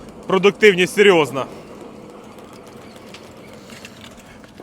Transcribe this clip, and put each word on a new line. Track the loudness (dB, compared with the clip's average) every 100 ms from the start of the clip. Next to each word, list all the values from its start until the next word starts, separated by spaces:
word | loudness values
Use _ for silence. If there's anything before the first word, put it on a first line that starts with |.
| -20 -18 -4
продуктивність | 0 0 4 2 4 0 2
серйозна. | 4 4 0 -4 -10 -14 -20 -20 -20 -20 -20 -20 -20 -20 -20 -20 -20 -20 -20 -20 -20 -20 -20 -20 -20 -20 -20 -20 -20 -20 -20 -20 -20 -20 -20 -20